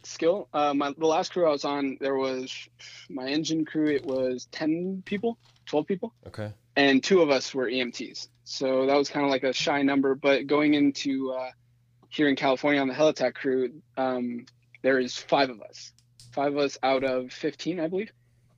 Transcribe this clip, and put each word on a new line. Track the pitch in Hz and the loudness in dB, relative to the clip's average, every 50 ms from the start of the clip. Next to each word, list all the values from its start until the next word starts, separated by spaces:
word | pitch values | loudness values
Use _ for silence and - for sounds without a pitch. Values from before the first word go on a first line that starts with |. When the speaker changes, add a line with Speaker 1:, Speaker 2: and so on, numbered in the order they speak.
| - | -16
Speaker 1:
skill. | - - - 160 165 180 208 - - - | -18 -10 -2 0 0 0 0 -4 -6 -2
Uh, | 147 147 147 143 | 0 0 0 0
my, | 143 143 143 139 160 | 0 -2 -2 -4 0
the | 160 | 0
last | 160 165 170 185 - - | 2 2 2 0 -2 0
crew | 185 175 | 2 2
I | 160 | 2
was | 147 143 - | 2 0 -2
on, | 147 143 143 139 135 131 - | -4 -2 -2 -2 -4 -4 -4
there | 139 135 139 | -4 -2 0
was | 135 135 131 131 131 131 131 - - - - _ _ - - - - - - | 0 0 -2 -2 -4 -6 -8 -12 -14 -14 -18 _ _ -20 -20 -20 -20 -18 -14
my | 180 131 127 135 | -12 -8 -6 -2
engine | 143 156 160 147 160 160 156 | -2 -2 0 0 -2 -2 -2
crew, | - - 156 151 151 | -2 -2 0 0 2
it | 147 135 - | 2 0 -2
was | 143 131 131 131 127 127 123 - - | -2 -2 0 0 -2 -2 -4 -8 -14
ten | - - 156 151 160 170 175 190 190 190 185 | -8 -4 -2 -2 -2 -2 -2 -6 -6 -8 -6
people, | - 202 202 214 233 233 - _ _ _ _ _ | -6 -6 -2 -2 -4 -4 -6 _ _ _ _ _
twelve | - - 151 151 | -2 -2 -2 0
people. | - 202 185 - 226 - _ _ 95 | 0 -4 -4 -4 -10 -12 _ _ -16
Speaker 2:
Okay. | - - 107 107 104 - _ _ _ 139 | -10 -10 -10 -10 -10 -14 _ _ _ 2
Speaker 1:
And | 139 139 135 131 131 | 4 6 4 4 4
two | - 196 180 | 6 6 6
of | 165 147 | 6 6
us | 139 127 - - - | 4 2 0 -2 -4
were | 135 127 107 | -4 -2 -2
E | 123 131 | -2 -2
M | 123 120 | -4 -4
Ts. | 113 - 120 - - - - - _ _ _ | -6 -10 -12 -10 -12 -14 -16 -16 _ _ _
So | - - - 143 131 131 131 131 | -14 -8 -4 -2 0 2 2 2
that | 135 139 | 4 4
was | 143 143 - | 4 2 2
kinda | - 147 143 139 | -2 -2 0 0
like | 135 127 139 | 0 0 0
a | 135 123 | -2 -2
shy | - - 165 147 143 | 0 0 0 2 2
number, | 139 139 143 139 135 135 135 | 2 2 2 2 2 2 0
but | 135 - 143 139 127 135 135 | 2 4 4 4 4 2 2
going | 147 147 151 151 147 | 2 4 4 4 4
into, | 147 143 143 135 - - 143 135 135 135 131 127 | 6 4 2 2 0 -4 -4 -2 -2 -2 -4 -4
uh, | 127 127 127 - _ _ _ _ _ _ _ _ _ _ _ | -6 -6 -8 -12 _ _ _ _ _ _ _ _ _ _ _
here | - - 151 143 | -2 2 2 2
in | 135 127 | 2 2
California | - 139 131 127 - 147 147 143 | 2 2 2 2 2 2 2 2
on | 139 131 | 0 0
the | 127 | 2
Helitack | 139 151 156 143 - 131 123 120 | 4 2 2 4 2 -2 -2 -2
crew, | - - 143 131 131 127 123 151 151 - _ _ - | -2 -2 0 0 0 0 -2 -6 -10 -20 _ _ -4
um, | 131 131 127 127 123 123 120 120 - - _ _ _ _ _ - | -2 -2 -2 -2 -4 -4 -6 -8 -12 -14 _ _ _ _ _ -2
there | - 131 131 131 | 2 2 4 4
is | 127 123 - - | 2 -2 -4 -10
five | - - 170 143 139 131 | -2 0 2 2 2 2
of | 123 101 | -2 -10
us. | - - - - - - - _ _ _ _ _ - - | -16 -20 -18 -18 -20 -20 -20 _ _ _ _ _ -20 -10
Five | - 147 139 147 143 | -6 -2 -2 0 0
of | 147 | 0
us | 143 139 - - | 0 -2 -2 -2
out | - 131 135 131 135 | 0 2 2 2 2
of | 135 127 127 127 127 - | 0 0 -2 -4 -6 -10
fifteen, | - - 156 - - - 151 175 180 | -6 -6 -6 -6 -4 -6 -4 -4 -2
I | 160 160 | -4 -2
believe. | 185 185 220 208 - _ _ _ _ _ _ _ _ | -2 -4 -6 -6 -12 _ _ _ _ _ _ _ _